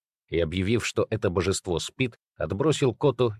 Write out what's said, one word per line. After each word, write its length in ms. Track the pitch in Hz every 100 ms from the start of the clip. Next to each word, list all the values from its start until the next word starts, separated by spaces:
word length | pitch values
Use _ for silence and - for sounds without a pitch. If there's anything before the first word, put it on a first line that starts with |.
| _ _ _
и, 120 | 80
объявив, 460 | 82 90 95 117 -
что 220 | - 101
это 200 | 107 104
божество 500 | 90 90 92 95 82
спит, 360 | - - 127 - _ _
отбросил 560 | 82 95 151 139 131
Кото 420 | - 143 - 123 104